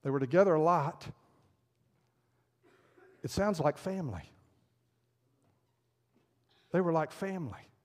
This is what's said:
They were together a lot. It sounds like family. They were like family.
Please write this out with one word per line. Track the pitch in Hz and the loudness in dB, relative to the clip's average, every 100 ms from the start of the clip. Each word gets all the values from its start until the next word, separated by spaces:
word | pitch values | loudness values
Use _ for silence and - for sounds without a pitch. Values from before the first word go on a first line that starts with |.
They | 139 | -2
were | 139 | -2
together | 131 165 196 | 2 4 6
a | 156 | 6
lot. | 160 175 143 - - - _ _ _ _ _ _ _ _ _ _ _ _ _ _ _ _ _ _ - _ | 4 2 0 -6 -16 -20 _ _ _ _ _ _ _ _ _ _ _ _ _ _ _ _ _ _ -20 _
It | - | -6
sounds | - 202 180 | 0 0 2
like | 151 147 | 0 0
family. | 185 190 156 90 - _ _ _ _ _ _ _ _ _ _ _ _ _ _ _ _ _ _ _ _ _ _ _ _ | -6 -6 -6 -8 -12 _ _ _ _ _ _ _ _ _ _ _ _ _ _ _ _ _ _ _ _ _ _ _ _
They | 170 | 0
were | 180 | 2
like | 165 156 | 2 0
family. | - 196 190 143 95 - _ | -4 -8 -6 -8 -10 -20 _